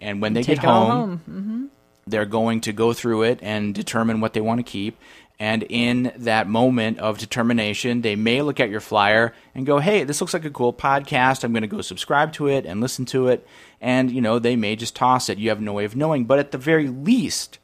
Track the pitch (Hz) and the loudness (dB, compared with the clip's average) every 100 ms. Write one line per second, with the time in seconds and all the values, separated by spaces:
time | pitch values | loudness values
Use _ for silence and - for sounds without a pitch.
0 | 104 101 107 113 127 151 - 117 113 247 | -8 -4 -2 0 0 0 4 4 4 2
1 | 220 175 - 180 202 226 277 - _ _ | -2 -6 -10 -10 -8 -6 -8 -14 _ _
2 | - 107 104 110 113 113 113 104 113 117 | -4 -2 0 0 0 0 -4 0 0 2
3 | 123 110 113 127 101 107 104 98 - 113 | 0 2 2 0 -4 -4 -4 -4 -4 -2
4 | 113 110 110 110 107 117 120 - 104 - | 0 0 -2 -2 -2 -2 -4 -6 -8 -10
5 | - - _ _ 107 110 110 120 120 123 | -20 -20 _ _ -2 -2 -2 -2 0 0
6 | 123 - 117 110 98 113 127 123 110 110 | -2 -4 0 0 2 2 4 4 0 0
7 | 110 104 107 123 117 117 107 101 123 120 | -2 -4 -6 -2 0 2 0 -2 -2 0
8 | 113 104 110 123 147 135 120 104 - 107 | 0 0 2 2 0 0 -2 -2 0 2
9 | 101 110 117 - _ 127 135 143 160 214 | 4 4 2 -2 _ -6 0 2 4 2
10 | 139 143 180 175 156 143 120 120 139 139 | 0 -2 -2 -4 -6 -2 -2 0 0 0
11 | 143 143 127 135 120 113 110 101 - 92 | 0 2 2 2 0 -2 -2 -6 -8 -10
12 | - 143 156 156 143 139 135 98 120 - | -2 0 0 0 0 0 -2 -4 -4 -4
13 | 123 135 127 120 - - - _ 120 127 | -4 0 2 2 -2 -20 -20 _ -2 0
14 | 131 123 110 117 120 123 104 110 117 - | 0 0 2 2 2 0 0 -2 -6 0
15 | 127 127 - 98 110 104 107 101 104 120 | 2 2 0 -2 -2 -2 -4 -4 -4 -2
16 | 156 147 117 135 143 139 135 160 143 127 | 0 0 2 2 2 -4 0 2 2 -4
17 | 151 254 135 - - - | 2 2 2 -4 -8 -14